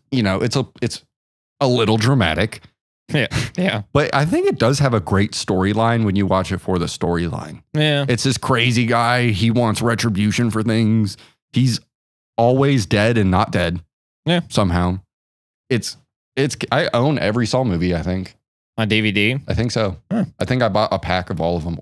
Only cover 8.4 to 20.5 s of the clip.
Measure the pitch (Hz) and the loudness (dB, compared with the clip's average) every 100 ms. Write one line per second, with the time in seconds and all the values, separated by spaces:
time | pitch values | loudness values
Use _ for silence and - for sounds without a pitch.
8.4 | - 127 120 117 117 120 120 123 120 98 | 0 2 2 2 2 2 2 2 2 2
9.4 | 117 113 117 107 117 113 120 98 107 101 | 2 2 0 0 0 0 0 0 0 0
10.4 | 120 107 110 110 110 110 104 - - _ | 0 0 0 2 2 2 0 -4 -18 _
11.4 | _ - 127 113 - _ _ _ _ - | _ 0 0 0 -6 _ _ _ _ 0
12.4 | 117 131 139 135 95 101 107 117 95 92 | 2 4 2 2 0 2 2 2 2 2
13.4 | 107 95 85 85 - _ _ _ - 170 | 0 0 -2 -4 -8 _ _ _ -2 -2
14.4 | - - 98 87 90 92 - _ _ _ | -2 0 0 2 0 -2 -8 _ _ _
15.4 | _ _ - 123 - - _ _ _ - | _ _ -4 -4 -4 -12 _ _ _ -2
16.4 | 139 - - 117 127 120 135 147 95 110 | -2 -2 -2 0 0 0 0 0 0 0
17.4 | 110 127 131 87 90 85 80 92 92 - | 0 0 0 0 0 -2 -2 -4 -6 -14
18.4 | _ _ _ - 110 107 107 101 104 131 | _ _ _ -4 0 0 0 2 0 0
19.4 | - - 117 120 107 85 - 226 175 - | -4 -2 -2 -2 -2 -4 -6 -4 -4 -4
20.4 | 95 | -4